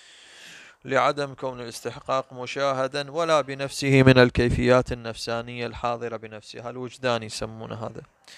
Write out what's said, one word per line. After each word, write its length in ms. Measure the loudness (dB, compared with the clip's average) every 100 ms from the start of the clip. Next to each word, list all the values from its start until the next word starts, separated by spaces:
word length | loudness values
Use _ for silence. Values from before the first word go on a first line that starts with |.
| -20 -20 -20 -20 -20 -20 -20 _ 0
لعدم 480 | 2 2 0 -6
كون 280 | -6 -8 -8
الاستحقاق 720 | -12 -10 -10 -8 -4 -4 -4
مشاهداً 760 | -10 -10 -4 -2 -2 -2 -4 -6
ولا 300 | -4 0 2
بنفسه 640 | 0 -6 -8 -2 4 8
من 140 | 10 10
الكيفيات 720 | 8 6 0 2 4 4 2
النفسانية 760 | -6 -10 -10 -8 -8 -8 -8 -8
الحاضرة 500 | -6 -6 -6 -8 -10
بنفسها، 520 | -14 -18 -18 -16 -12
الوجدان 540 | -12 -12 -6 -4 -2
يسمونه 520 | -4 -10 -10 -10 -12 -10
هذا. 260 | -10 -12 -18 _ -20